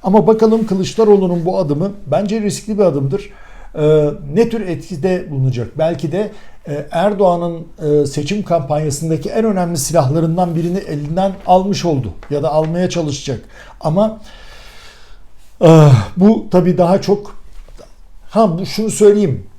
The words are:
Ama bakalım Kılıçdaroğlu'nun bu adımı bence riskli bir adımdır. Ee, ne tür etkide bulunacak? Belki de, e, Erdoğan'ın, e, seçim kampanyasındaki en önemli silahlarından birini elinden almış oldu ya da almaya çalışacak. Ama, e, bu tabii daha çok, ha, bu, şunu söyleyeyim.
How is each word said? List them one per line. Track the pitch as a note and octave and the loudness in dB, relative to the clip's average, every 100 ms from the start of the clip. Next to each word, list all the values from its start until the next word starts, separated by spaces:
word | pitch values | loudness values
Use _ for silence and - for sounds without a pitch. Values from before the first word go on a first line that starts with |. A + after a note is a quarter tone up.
Ama | G3 G#3 E3+ | 4 4 4
bakalım | A3 A3+ A3+ - | 4 4 2 0
Kılıçdaroğlu'nun | F#3+ F#3 - A3 G3+ F#3 F3 E3+ | -2 -2 2 4 4 4 0 -2
bu | F#3+ | -2
adımı | D#3+ D3 G3 G#3 - | 0 -2 -2 -6 -2
bence | D3+ G3+ A3+ | -2 0 -2
riskli | G#3 - - G#3 | -2 -4 -6 0
bir | |
adımdır. | F#3+ C#3+ C#3 C#3 - - - - - - | 2 2 -2 -4 -8 -18 -20 -18 -14 -2
Ee, | D3+ D#3 D3 - C#3+ | 2 4 2 -4 -4
ne | D#3+ A#3 | 0 0
tür | A3+ | 0
etkide | F#3 D#3 - E3+ F#3 F3+ - | -6 -8 -8 -4 -2 -2 -4
bulunacak? | C#3 C3 A#2 A2 D3 | -2 -2 -2 -6 -2
Belki | D#3 E3+ D#3+ | -2 -2 -4
de, | E3+ G#3 - - - - | -4 -4 -8 -18 -16 -10
e, | D3 C#3+ | -10 -6
Erdoğan'ın, | E3 F3+ G3 F#3+ F3 E3+ E3 E3 - D3+ | -2 -2 2 2 2 -2 -6 -12 -6 0
e, | D3 C#3+ | 2 2
seçim | D3 D3 G#3 | -2 -4 -4
kampanyasındaki | - E3 C3+ D3+ D#3 C3+ E3 D#3 G3+ | 0 -2 0 -2 -2 -4 -2 -2 -2
en | A3+ A3 | -2 0
önemli | F#3+ F3 E3+ | 0 -2 -2
silahlarından | - D#3+ C3 D#3 D#3+ E3 F3+ E3 | 0 0 2 0 0 0 0 -2
birini | E3+ F#3 | -2 -4
elinden | G3 D3+ D3 E3 G3 F#3+ - | -4 -8 -4 -2 -2 -4 2
almış | F#3 G3 E3+ F3 | 2 2 -2 -2
oldu | C#3+ G#2+ - - | -2 -4 -10 -6
ya | D3 | -4
da | D3+ | 0
almaya | D3+ D#3+ E3+ F3+ | 0 0 -2 -2
çalışacak. | F3 D3+ C3 - A2+ - - - - | -2 -4 -6 -6 -8 -10 -20 -20 -8
Ama, | D#3+ E3 A3 A3 - - - - - - - - - - - - - - | -2 0 0 -2 -18 -20 -20 -20 -20 -20 -20 -20 -20 -18 -18 -20 -20 2
e, | E3 D#3+ D3+ A#2+ G2 - | 6 8 8 6 2 2
bu | G3 A3 - | 4 4 2
tabii | F#3 F3 F3 | 2 2 2
daha | E3+ G3 | 2 2
çok, | - G3+ - - - - - - - - - - - | 2 -2 -2 -14 -16 -16 -18 -20 -20 -20 -20 -20 -6
ha, | G#3 A3 E3 | 0 0 0
bu, | F#3+ | -6
şunu | - A3 | -4 -4
söyleyeyim. | - G#3 G#3 G3 A2 - | 4 4 4 0 -2 -8